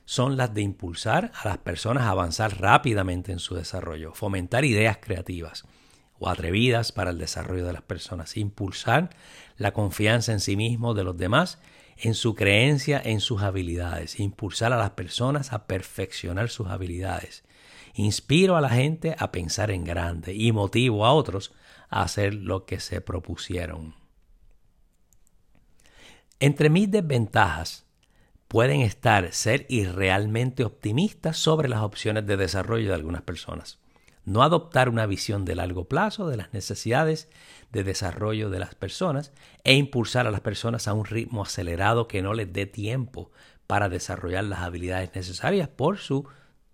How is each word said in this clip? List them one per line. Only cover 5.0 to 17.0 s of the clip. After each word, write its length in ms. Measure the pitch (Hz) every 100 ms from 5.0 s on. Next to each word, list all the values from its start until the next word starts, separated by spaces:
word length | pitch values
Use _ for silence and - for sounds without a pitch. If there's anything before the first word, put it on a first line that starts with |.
creativas 640 | - 90 90 90 80 - - _ _ _ _ -
o 120 | 92
atrevidas 640 | 87 85 98 123 117 113
para 180 | - 90
el 60 | 85
desarrollo 480 | 82 - 87 92 87
de 80 |
las 80 | 87
personas, 560 | - 90 - 90 85 -
impulsar 720 | 104 - 98 - - 127 180 - - - - -
la 160 | 104
confianza 580 | - 104 85 107 120 117
en 80 | 107
sí 160 | 95 101
mismo 380 | 113 120 117
de 100 | 110
los 140 | 92 90
demás, 420 | 90 127 180 - - - - -
en 160 | 113
su 220 | 110 117 104
creencia 640 | 98 101 131 147 139 139
en 160 | - 110
sus 220 | - 104
habilidades, 760 | 101 95 90 85 87 82 80 -
impulsar 500 | 101 - 101 - 113
a 60 | 123
las 140 | 101
personas 600 | - 87 - 123 147 135
a 160 | 107 -
perfeccionar 800 | 95 - - 95 - 92 90 117
sus 200 | - 95
habilidades. 760 | 95 92 87